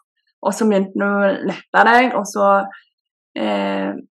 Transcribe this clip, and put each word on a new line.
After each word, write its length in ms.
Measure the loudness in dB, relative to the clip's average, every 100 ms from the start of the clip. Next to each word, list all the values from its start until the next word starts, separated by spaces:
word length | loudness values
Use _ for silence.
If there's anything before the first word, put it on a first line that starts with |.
| _ _ _ -8
og 80 | -6
så 120 | -2 0
begynte 280 | 2 0 -2
du 100 | -2
å 400 | 0 0 0 -4
lette 400 | -8 -2 2 4
deg, 300 | 4 4 0
og 100 | -6
så, 400 | 0 2 2 0 -10 _ _ _ _ _ -8
eh, 580 | -4 -2 -2 -4 -4 -8 -12